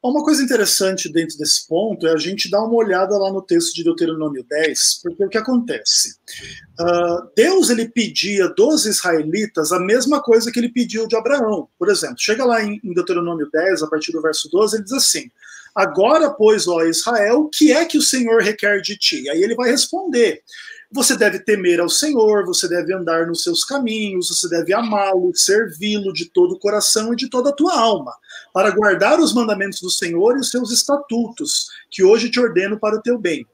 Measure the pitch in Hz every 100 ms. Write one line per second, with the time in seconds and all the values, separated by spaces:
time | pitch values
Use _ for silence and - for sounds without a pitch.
0 | 247 285 - 285 254 240 196 - 190 185
1 | 170 156 165 - 208 - - 160 220 196
2 | 165 160 165 190 190 202 220 233 220 185
3 | 190 202 190 190 190 170 170 170 170 170
4 | 165 160 156 139 120 147 156 131 - -
5 | 175 170 196 226 220 254 233 127 - 202
6 | - - - - - - - - 170 175
7 | 175 170 - - 285 381 277 233 226 -
8 | 208 147 196 202 175 170 233 311 202 196
9 | 180 165 151 185 214 - 156 175 185 240
10 | 254 294 - 226 233 240 240 247 240 220
11 | 220 226 240 285 226 202 - _ 175 196
12 | 143 123 - 226 254 226 208 208 190 175
13 | 175 175 170 165 147 156 185 170 156 156
14 | 151 160 160 151 151 175 214 220 196 262
15 | - 156 127 _ - - - - 196 151
16 | 214 311 302 - 214 214 175 170 165 165
17 | - 233 202 247 302 - 302 269 330 302
18 | - 262 233 226 202 214 202 202 190 202
19 | - 151 131 160 202 233 247 269 - 339
20 | 381 247 220 - _ - - - - 247
21 | 247 226 208 196 - 208 180 170 170 -
22 | 302 294 214 208 180 175 180 175 165 190
23 | 165 165 170 170 - 170 - 277 240 220
24 | 208 190 175 - 175 170 160 202 233 208
25 | 196 190 180 170 - 202 226 156 208 208
26 | 196 165 170 - 180 185 202 208 202 220
27 | 220 240 262 254 262 285 330 320 226 196
28 | 127 - _ - - 185 208 196 208 180
29 | 202 320 285 226 220 202 196 180 180 -
30 | 180 170 214 269 254 247 233 240 - 285
31 | - 233 226 - 147 - - - - -
32 | 190 226 233 240 240 175 196 214 214 214
33 | 233 240 185 156 120